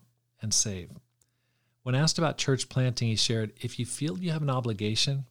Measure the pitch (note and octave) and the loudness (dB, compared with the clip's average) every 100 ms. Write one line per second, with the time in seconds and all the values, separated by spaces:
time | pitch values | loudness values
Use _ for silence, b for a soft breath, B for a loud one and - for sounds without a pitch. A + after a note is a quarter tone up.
0 | _ _ _ _ A2 G2+ A2+ F#2+ E2+ - | _ _ _ _ 0 2 0 -2 -8 -16
1 | _ _ _ _ _ _ _ _ B2+ B2+ | _ _ _ _ _ _ _ _ 0 2
2 | D#3+ - D#3+ - - C3 - - B2+ A#2+ | 2 2 0 0 2 2 2 0 2 2
3 | A#2 G#2+ - A#2 G#2+ - A#2+ - A#2 - | 0 2 2 2 -2 -4 -8 -6 -6 -4
4 | D3 F#3 F3+ D#3+ D3 B2+ A#2 G2+ G#2+ A2 | -4 -2 -2 -2 0 0 0 0 0 0
5 | - C#3 C3 | 0 0 -4